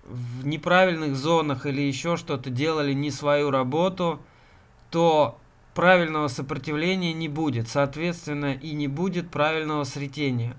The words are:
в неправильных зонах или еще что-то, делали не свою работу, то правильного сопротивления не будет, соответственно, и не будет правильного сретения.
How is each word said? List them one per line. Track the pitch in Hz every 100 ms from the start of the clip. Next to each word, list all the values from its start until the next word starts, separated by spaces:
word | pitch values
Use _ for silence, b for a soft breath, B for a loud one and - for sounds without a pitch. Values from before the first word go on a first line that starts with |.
в | - 123 123 123 135
неправильных | 156 170 180 185 165 151 135
зонах | 147 165 151 127 147
или | 135
еще | 143 135 165 170
что-то, | - 139 131
делали | 123 156 156 143
не | 139 139
свою | 131 147 147 147
работу, | 135 127 151 185 185 175 151 b b b b b b -
то | 165 170 156 143 - - _ - -
правильного | 175 185 165 156 147
сопротивления | - 135 147 156 151 170 190 175
не | 160 165
будет, | 147 160 117 117
соответственно, | 143 139 143 175 170 - 147 143
и | 127 156
не | 151 143
будет | 139 190 175 170
правильного | 143 151 160 156 151
сретения. | 135 143 139 147 143 123 117